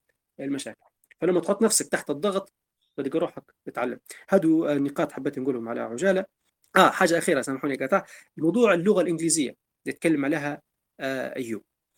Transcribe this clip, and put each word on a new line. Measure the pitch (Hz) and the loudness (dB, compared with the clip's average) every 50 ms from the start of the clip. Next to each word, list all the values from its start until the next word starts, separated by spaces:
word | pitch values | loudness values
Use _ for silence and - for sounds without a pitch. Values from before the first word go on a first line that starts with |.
| _ _ _ _ _ _ _ - | _ _ _ _ _ _ _ -12
المشاكل. | 139 139 139 135 - 113 110 _ _ _ _ _ _ _ _ - | -8 -8 -6 -8 -8 -10 -14 _ _ _ _ _ _ _ _ -4
فلما | 160 180 180 170 | -2 0 0 0
تحط | 165 - 202 - | 0 0 0 2
نفسك | 226 208 - - 151 | 2 2 2 0 -2
تحت | - - - - - | -2 -4 -4 -4 -4
الضغط، | 143 143 156 208 185 196 190 - _ _ _ _ _ _ _ _ _ | -4 -2 -2 -2 -2 -2 -6 -8 _ _ _ _ _ _ _ _ _
بتلقى | - 135 131 - - | -8 -6 -4 -2 -2
روحك | 175 - - - - _ _ _ - | -2 -4 -6 -10 -20 _ _ _ -18
تتعلم. | 135 - 123 120 123 113 - _ - - - - - | -12 -6 -6 -4 -4 -6 -8 _ -20 -20 -20 -2 2
هادو، | 190 185 156 160 160 160 165 | 2 4 4 4 2 2 2
آه، | 151 147 | 0 0
نقاط | 139 139 139 139 - 160 - | 0 -2 -2 -2 -4 -4 -4
حبيت | - - 135 139 - 123 | -4 -6 -8 -8 -6 -6
نقولهم | 127 139 127 117 117 113 | -4 -4 -4 -4 -4 -6
على | 120 120 | -8 -6
عجالة. | 117 113 117 120 180 196 185 185 190 - _ _ _ _ _ _ _ _ - | -8 -8 -6 -2 0 0 0 0 -2 -6 _ _ _ _ _ _ _ _ 4
آه، | 190 180 - | 6 6 6
حاجة | - - 190 160 170 | 6 4 2 2 2
أخيرة، | 165 - 190 156 135 | 2 2 2 0 0
سامحوني | 120 135 135 131 - 143 131 | 0 -4 -6 -4 -4 -4 -4
قاطع، | - 135 131 196 190 - - - - - _ _ | -4 -2 0 0 0 0 -4 -16 -20 -20 _ _
موضوع | 165 151 165 180 247 240 208 180 | -2 -2 0 2 4 4 4 4
اللغة | 170 170 214 196 185 | 4 4 4 4 4
الإنجليزية | 160 180 165 156 165 165 151 160 131 113 | 2 0 0 -2 0 0 2 0 0 -2
اللي | - _ _ _ _ _ - | -6 _ _ _ _ _ -10
يتكلم | 139 - - - 165 160 143 135 | -10 -6 -2 0 0 2 2 0
عليها، | 139 165 151 143 147 147 - _ _ _ _ _ _ _ - | -2 -2 -2 -4 -6 -8 -10 _ _ _ _ _ _ _ -8
آه، | 139 135 135 131 - - - | -6 -6 -4 -4 -6 -6 -6
أيوب. | - 123 113 110 101 - _ _ _ _ _ _ | -8 -8 -6 -8 -10 -10 _ _ _ _ _ _